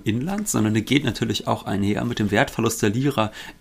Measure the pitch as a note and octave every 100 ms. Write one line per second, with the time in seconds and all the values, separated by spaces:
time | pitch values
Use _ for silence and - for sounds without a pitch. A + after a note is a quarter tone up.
0 | - A2+ D#3+ G3+ G#3 A#2+ G#2+ A2 A2 C#3
1 | C#3+ - A2+ - - G#2+ - G2+ G2+ G#2
2 | A#2+ A#2 G#2 G2+ C#3 - A2+ - A2 A#2
3 | C#3 A2 G#2+ - - -